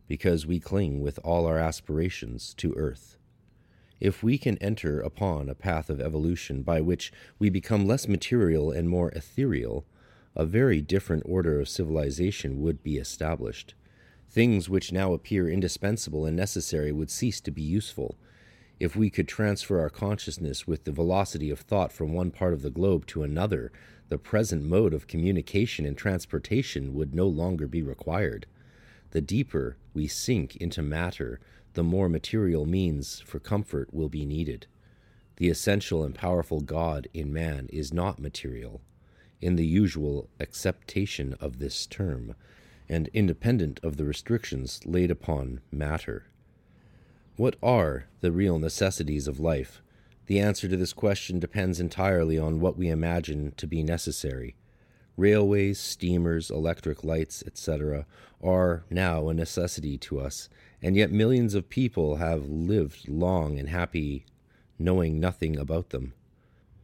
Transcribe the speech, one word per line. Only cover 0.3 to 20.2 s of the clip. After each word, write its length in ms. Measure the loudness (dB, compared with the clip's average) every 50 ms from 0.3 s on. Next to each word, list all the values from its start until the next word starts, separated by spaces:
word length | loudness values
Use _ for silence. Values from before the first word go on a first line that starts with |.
| 2 2 2
we 120 | 0 -2
cling 440 | -2 -2 -2 0 0 0 0 0 -2
with 180 | -2 -4 -4 -4 -2
all 200 | 0 2 2 2
our 140 | 2 2 2
aspirations 920 | 2 0 -2 -4 -6 -2 0 0 0 0 -2 -6 -10 -10 -10 -10 -12 -14 -8
to 200 | -4 -4 -2 -2
earth. 400 | -2 -4 -4 -4 -8 -16 -20 -20 _ _ _ _ _ _ _ _ _ _ _ _ _ -20 _ _ _
If 240 | 0 0 2 2 2
we 140 | 2 2
can 200 | 4 2 0 0 2
enter 420 | 0 -2 -2 0 0 -2 0 0
upon 480 | -2 -4 -4 -2 -2 0 0 -2 -2 -6
a 60 | -6
path 340 | -4 -2 0 0 0 -2 -2
of 100 | -4 -2
evolution 640 | -2 -2 0 2 2 2 0 0 -4 -6 -6 -4 0
by 160 | 2 2 2
which 320 | 2 2 0 0 -4 -10 -12 -18 -20 -20 _
we 120 | 2 2 2
become 360 | 2 2 0 2 2 4 4
less 220 | 4 2 2 2
material 640 | 0 0 0 2 2 4 4 6 6 6 4 2 2
and 160 | 0 0 2
more 240 | 2 2 2 2 0
ethereal, 760 | -2 -6 -10 -6 -2 -2 0 0 0 -2 -2 -4 -4 -6 -8 -10 _ -20 -20 -20 -20 -20 -20 _ _
a 120 | -2 0
very 340 | 2 4 4 6 6 4 4
different 440 | 2 2 0 0 2 0 -2 -2 0
order 340 | 0 0 2 2 2 2 2
of 80 | 0
civilization 920 | -2 -2 -4 -2 0 0 0 0 0 0 0 0 0 0 -2 -4 -4 -2 0
would 200 | 0 0 -2 -2
be 160 | -4 -4 -4
established. 800 | -4 -4 -8 -8 -4 -2 -2 -2 -2 -4 -8 -8 -10 -14 -18 -20 _ _ _ _ _ -20 -20 _ -20 -20 0
Things 400 | 4 4 6 6 6 4 2 2
which 240 | 0 0 0 0 0
now 180 | 0 2 2
appear 380 | 0 0 -2 0 0 2 2 2
indispensable 760 | 2 2 0 0 0 -2 -2 -2 0 -2 -4 -4 -4 -2 0
and 120 | 0 0
necessary 560 | 0 0 -2 -2 -4 -4 -2 -2 0 0 0 0
would 180 | -2 -4 -4
cease 300 | -4 -2 -2 -2 -2 -2
to 100 | -6 -8
be 100 | -6 -4
useful, 560 | -2 0 0 0 -2 -4 -6 -6 -6 -6 -8 -12 -20 _ _ -20 -20 -20 -20 _ -20 _ _ -4
if 140 | -4 -2 2
we 160 | 2 2 2
could 160 | 2 0 -2
transfer 520 | -2 -2 0 0 0 0 -2 -2 0 0 0
our 120 | 0 0
consciousness 760 | -2 -4 -4 -4 -4 -4